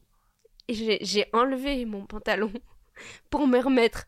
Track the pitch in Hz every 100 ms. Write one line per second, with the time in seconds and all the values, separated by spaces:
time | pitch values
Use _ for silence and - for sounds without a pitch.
0 | _ _ _ _ _ _ - 220 220 202
1 | 190 202 208 226 262 262 277 269 233 202
2 | - 110 - 190 214 233 - - _ -
3 | - - _ 285 285 247 262 254 226 -